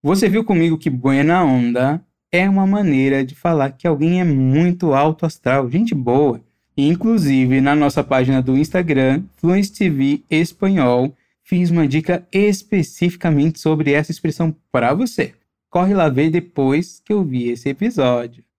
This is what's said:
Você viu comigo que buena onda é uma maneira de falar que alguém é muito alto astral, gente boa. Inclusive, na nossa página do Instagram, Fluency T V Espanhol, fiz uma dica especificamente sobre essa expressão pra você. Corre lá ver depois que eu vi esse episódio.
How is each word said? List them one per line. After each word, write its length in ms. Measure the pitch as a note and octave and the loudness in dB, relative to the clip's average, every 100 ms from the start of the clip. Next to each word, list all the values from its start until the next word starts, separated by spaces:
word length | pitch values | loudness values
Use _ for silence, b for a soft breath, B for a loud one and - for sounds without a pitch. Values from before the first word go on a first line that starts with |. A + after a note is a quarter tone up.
Você 260 | C#3+ F#3+ G#3+ | 0 0 2
viu 160 | G3+ | 0
comigo 340 | A3+ F#3 E3 D#3+ | 0 0 2 0
que 100 | D#3+ | -4
buena 560 | B2+ C3 C3+ D3 F3+ | -2 0 2 2 2
onda 640 | E3 B2+ A#2+ A#2+ C3 D#3+ _ _ _ | 2 2 0 0 -2 -2 _ _ _
é 160 | F3 F#3+ | 0 2
uma 180 | G3 F#3+ | 2 2
maneira 580 | G3+ G3 C3+ C3+ C3+ | 0 0 2 2 0
de 100 | C3 | -2
falar 380 | D3 F3 D#3+ C3+ | -4 -2 0 -2
que 140 | C3+ F3 | -2 -4
alguém 340 | D3 D#3+ F3+ | 0 0 0
é 40 | |
muito 720 | F3 C#3 C3 C#3 F3 F3 E3+ | 0 2 2 2 2 0 0
alto 320 | C3+ D3+ D#3 D#3+ | 2 0 0 -6
astral, 440 | - B2+ C3+ B2+ | -4 0 0 0
gente 240 | D3 A3+ | -2 -2
boa. 480 | D3 A#2+ B2+ D3 A#2 _ _ _ - | -2 0 2 2 -2 _ _ _ -2
Inclusive, 840 | C#3 F3 A3+ A3+ D#3 C3+ B2+ C3+ | 0 0 0 0 2 2 2 2
na 140 | C3+ | 2
nossa 300 | D3+ C#3+ D3 | 2 0 0
página 360 | C#3+ C3 B2+ C3 | -2 0 2 0
do 160 | B2+ C3 | 0 -2
Instagram, 680 | D#3 F#3 E3+ C3+ C3 C#3 G3 _ | 0 -2 -2 0 0 0 -6 _
Fluency 360 | E3 F#3+ G3+ | 0 0 -2
T 180 | - F#3+ | -2 -2
V 340 | C#3+ C3+ D3 _ | 0 -2 -2 _
Espanhol, 840 | D#3 E3+ - G3 F#3+ B2+ B2 C3 - _ _ | -2 -2 -2 -2 2 2 0 -2 -6 _ _
fiz 280 | _ F3+ F3 | _ -2 0
uma 180 | E3+ D3 | 0 0
dica 400 | D3 D#3 F3+ - | 0 -2 -4 -2
especificamente 1300 | G3 G#3 G3 - G3 D3+ - F3 F3 E3+ D3 D#3 D#3+ | 0 0 -2 -2 -2 -2 -2 -4 -2 -2 0 0 -2
sobre 340 | D#3 D#3 D#3 | -2 0 0
essa 200 | C#3+ D3+ | 0 -2
expressão 400 | D#3+ D#3+ D3 E3 D#3 _ | -6 -6 -4 -4 -4 _
pra 240 | B2+ A#2+ | -2 0
você. 400 | D#3 A#3+ - B2 _ _ _ _ | 0 -4 -4 -6 _ _ _ _
Corre 260 | F3 F#3 | -2 0
lá 140 | G3+ E3+ | 2 0
ver 220 | C3 D#3+ | 0 0
depois 720 | E3+ E3+ - C3 C#3+ F3 - | -2 -4 -2 0 0 -4 -14
que 120 | _ | _
eu 120 | G#3 | -2
vi 240 | E3+ B2+ A#2+ | -2 -4 -4
esse 200 | A#2 C#3 | -6 -6
episódio. 760 | C3+ A3 A#3 C3 A#2+ A#2+ A#2 _ | -4 -4 0 0 0 -4 -16 _